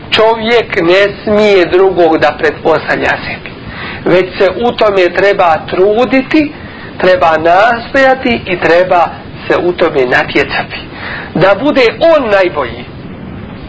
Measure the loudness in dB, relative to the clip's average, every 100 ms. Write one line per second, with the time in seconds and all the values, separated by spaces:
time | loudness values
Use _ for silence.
0 | -4 2 2 2 0 0 0 0 2 4
1 | 2 -2 -2 2 4 4 4 4 2 4
2 | 2 2 0 0 -2 -2 0 0 -2 -2
3 | -2 -4 -6 -10 -12 -16 -16 -14 -12 -8
4 | 0 0 0 0 0 0 -2 0 0 2
5 | 0 2 0 2 2 0 -2 0 2 2
6 | 2 0 2 0 0 -4 -16 -16 -16 -2
7 | 2 2 2 2 4 4 4 2 -2 2
8 | 2 2 0 -2 -4 -2 2 2 4 2
9 | 0 -4 -16 -10 -2 -2 0 0 0 0
10 | 0 0 0 -2 -2 -4 -8 -10 -14 -14
11 | -12 -12 -8 0 2 2 2 2 2 2
12 | 4 4 2 2 0 -2 -6 -8 -14 -16
13 | -16 -16 -14 -14 -14 -14